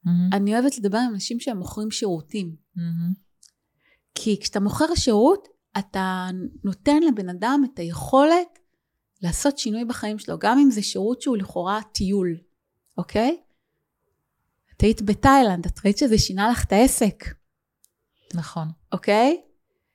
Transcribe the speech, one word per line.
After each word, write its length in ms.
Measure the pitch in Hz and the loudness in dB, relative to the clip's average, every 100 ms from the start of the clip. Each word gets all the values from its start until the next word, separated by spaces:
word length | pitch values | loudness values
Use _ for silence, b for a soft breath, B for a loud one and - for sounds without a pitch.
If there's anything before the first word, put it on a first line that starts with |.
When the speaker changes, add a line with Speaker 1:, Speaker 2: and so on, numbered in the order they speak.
Speaker 1:
מהמם. 260 | 175 175 180 | 0 2 2
Speaker 2:
אני 220 | 202 202 | 0 2
אוהבת 240 | 226 269 262 | 2 0 0
לדבר 200 | 202 220 | -2 0
עם 160 | 247 | -2
אנשים 260 | 202 - 233 | -4 -6 -8
שהם 160 | 269 202 | -6 -6
מוכרים 340 | 175 - 214 | -8 -8 -8
שירותים. 640 | - 208 165 - 208 175 160 _ 175 | -4 -4 -4 -6 -8 -8 -10 _ -8
Speaker 1:
מהמם. 360 | 170 165 170 190 _ _ _ _ _ _ _ _ _ | -6 -4 -4 -6 _ _ _ _ _ _ _ _ _
Speaker 2:
כי 240 | - 220 202 | -8 -4 -4
כשאתה 200 | - 202 | -4 -2
מוכר 340 | 202 - 320 | -2 0 0
שירות, 540 | 339 - 208 262 392 - _ _ 196 | 0 2 4 4 2 -2 _ _ -10
אתה 500 | 196 190 185 185 185 185 - - | -6 -6 -4 -4 -6 -8 -10 -8
נותן 380 | 202 185 285 302 | -6 -2 2 4
לבן 260 | 330 208 180 | 4 0 -4
אדם 340 | 180 226 285 | -4 0 2
את 140 | 262 - | 0 -2
היכולת 800 | 170 170 - 262 302 349 349 _ _ _ _ _ _ _ | -10 -8 0 4 6 4 0 _ _ _ _ _ _ _
לעשות 360 | 175 156 285 277 | -6 -2 -2 -2
שינוי 260 | 226 220 | -4 -6
בחיים 340 | 233 240 214 214 | -6 -6 -8 -8
שלו, 200 | - 165 | -10 -4
גם 200 | 202 262 | 2 4
אם 120 | 277 | 4
זה 120 | 208 | 4
שירות 400 | 202 190 208 247 | -2 -4 -4 -4
שהוא 140 | 277 214 | -4 -4
לכאורה 440 | 196 185 175 214 214 | -4 -6 -4 -4 -6
טיול, 440 | - 190 202 180 165 _ _ _ _ _ - | -6 -2 0 -2 -4 _ _ _ _ _ -10
אוקיי? 420 | 170 214 247 339 _ _ _ _ _ _ _ _ _ _ _ _ _ - | -4 -2 0 -2 _ _ _ _ _ _ _ _ _ _ _ _ _ 0
את 40 | |
היית 220 | 208 220 | 2 2
בתאילנד, 640 | 208 202 269 269 233 180 170 | -2 2 6 6 4 0 -4
את 140 | - | -2
ראית 140 | 196 202 | -2 0
שזה 200 | 277 214 | 2 2
שינה 320 | - 185 220 | 0 -2 0
לך 140 | 240 | 0
את 80 | - | 2
העסק. 520 | 202 262 - 208 - - - _ _ _ _ _ _ _ _ - | 4 4 4 0 -2 -10 -14 _ _ _ _ _ _ _ _ -12
Speaker 1:
נכון. 340 | 170 156 165 160 - _ | -10 -8 -8 -10 -12 _
Speaker 2:
אוקיי? 500 | 185 - 208 262 349 - _ _ _ _ | -6 0 4 4 2 -4 _ _ _ _